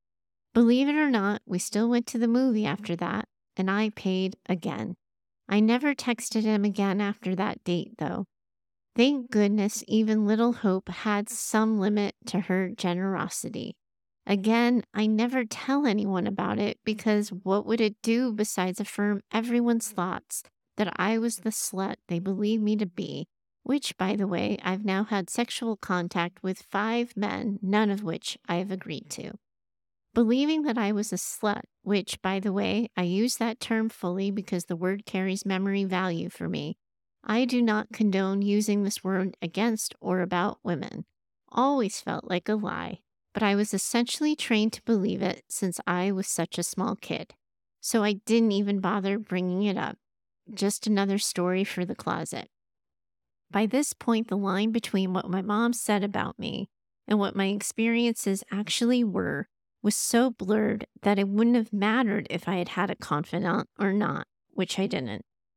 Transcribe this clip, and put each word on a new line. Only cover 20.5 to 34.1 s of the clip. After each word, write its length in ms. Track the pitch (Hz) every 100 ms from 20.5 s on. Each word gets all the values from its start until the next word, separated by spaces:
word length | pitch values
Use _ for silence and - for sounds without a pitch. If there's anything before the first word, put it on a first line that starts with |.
| _ _ -
that 160 | 202 -
I 220 | 190 226
was 200 | 233 220
the 120 | 220
slut 460 | - - 190 190 - -
they 120 | 170
believe 420 | 190 190 208 220
me 120 | 208 214
to 100 | 196
be, 400 | 180 165 139 160 _ _ _
which, 340 | - 277 - -
by 180 | 190 208
the 100 | 196
way, 300 | 190 208 202
I've 220 | 190 190
now 200 | 208 190
had 240 | 214 202 180
sexual 480 | - 240 - 226 208
contact 680 | - 180 175 185 175 -
with 200 | 185 185 -
five 440 | 196 220 233 240 -
men, 420 | 202 - 208 196
none 300 | 185 208 214
of 120 | 202
which 360 | 185 165 - - -
I 80 | 175
have 140 | 196
agreed 400 | 190 - 147 151
to. 220 | - - - _ _ _ _ _ _ _
Believing 480 | - 226 254 294 311
that 160 | 294 233
I 140 | 202
was 200 | 208 214
a 40 | 185
slut, 460 | - - 214 202 - _
which, 400 | - 202 190 -
by 160 | 190 196
the 140 | 208
way, 360 | 190 196 202 233 -
I 60 |
use 340 | 180 185 240 -
that 220 | 233 226
term 300 | - 226 226
fully 420 | - 180